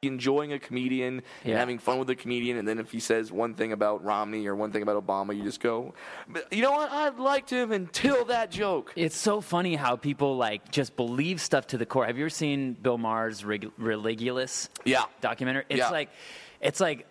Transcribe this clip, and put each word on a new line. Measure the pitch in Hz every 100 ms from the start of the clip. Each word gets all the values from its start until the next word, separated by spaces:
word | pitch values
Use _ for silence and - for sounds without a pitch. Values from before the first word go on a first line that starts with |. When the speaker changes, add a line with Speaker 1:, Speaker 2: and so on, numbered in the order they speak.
Speaker 1:
Enjoying | 135 131 123 139 147
a | 143
comedian | - 127 127 131 127 127 120 -
and | -
Speaker 2:
Yeah. | 110
Speaker 1:
having | 123 120
fun | - 127
with | 131
a |
comedian, | 127 120 123 120 120
and | 104
then | 110
if | 110
he | 117
says | - 113 110
one | 90 117
thing | 110 113
about | 107 107 107
Romney | 92 104 107 107 101
or |
one | 101 107
thing | 107
about | 104 104
Obama, | 98 98 98 104
you |
just | 101 -
go, | 120 117 127 - - - - 165 139
"You | 202
know | 247
what? | 285 294
I | 285 302
liked | 240 262 277 269
him | 254 240
until | 214 175 - 269 269 233
that | 240 220
joke." | 185 208 170 -
Speaker 2:
It's | - 165 -
so | 220 208
funny | - 175 180
how | 160 135 120
people, | 143 143 139 131
like, | 117 104 -
just | - 135 -
believe | 117 127 156 180
stuff | - 143 -
to | 123
the | 113
core. | 131 113
Have | 120
you |
ever | 151
seen | - 156 139 135
Bill | 120 123 120
Maher's | 113 113 113 107
Rig-, | 104 107 107 -
*Religulous* | 113 110 107 113 117 127 127 - - -
Speaker 1:
Yeah. | 123 127 113 -
Speaker 2:
documentary? | 113 113 127 135 135
It's | 139
Speaker 1:
Yeah. | 123
Speaker 2:
like, | 165 147 - - - - -
it's | - -
like | 185 143 -